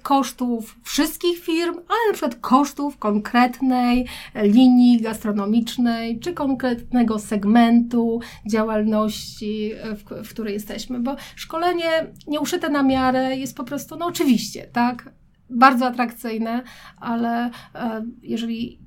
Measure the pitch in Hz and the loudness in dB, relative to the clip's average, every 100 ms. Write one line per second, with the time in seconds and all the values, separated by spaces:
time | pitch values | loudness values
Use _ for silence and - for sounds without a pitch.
0 | - 277 254 - 247 233 214 - - - | 2 2 2 -2 -4 -4 -6 -16 -4 -2
1 | 311 - 349 339 - 330 339 339 - 415 | -2 0 -2 -2 -2 0 0 -4 -2 0
2 | 453 - 294 - - 262 285 - 285 - | 2 0 -4 -4 2 2 2 -2 -6 -4
3 | 214 208 208 247 247 247 262 254 247 247 | -2 -2 2 2 2 2 0 2 2 0
4 | 247 - - - 208 220 262 247 247 240 | -2 -8 -12 0 4 8 8 8 6 4
5 | 220 226 220 208 202 233 226 - 240 226 | 0 -4 -4 -2 0 0 0 -2 -2 -2
6 | 226 233 349 349 277 262 254 233 - 247 | -4 -6 -6 -4 -4 -2 -2 -4 -2 0
7 | 220 214 - 208 202 233 233 233 233 240 | 2 0 -2 -2 4 6 6 6 4 0
8 | 233 233 - - 208 220 220 214 214 214 | 0 -2 -6 -14 -4 -2 0 0 2 2
9 | 214 208 - - 214 214 214 220 220 208 | 0 -4 -10 -10 -8 -6 -6 -8 -10 -10
10 | - - 214 - 220 208 - 196 - 247 | -12 -14 -12 -8 -6 -6 -8 -10 -8 -4
11 | 240 285 - - - 320 349 349 330 320 | -4 -6 -10 -16 -8 -2 0 0 0 0
12 | - - - 294 285 349 330 285 269 262 | -2 -10 -6 -4 -2 -2 0 2 2 2
13 | 262 254 262 262 269 - 247 285 - 311 | 2 2 0 -4 -6 -10 -8 -8 -8 -6
14 | 339 339 311 226 - - - - 240 233 | -4 0 2 2 0 -12 -6 -2 -2 -2
15 | - - _ _ - 240 269 247 254 240 | -12 -20 _ _ -8 4 6 6 2 0
16 | 240 - 233 220 226 240 254 - - - | -4 -4 -6 -4 -4 -4 -6 -16 -20 -12
17 | - 233 233 233 240 240 - - 233 220 | -6 -2 -2 -2 -4 -6 -16 -8 -6 -6
18 | 226 - - 226 233 226 233 - | -10 -12 -8 -6 -4 -6 -8 -12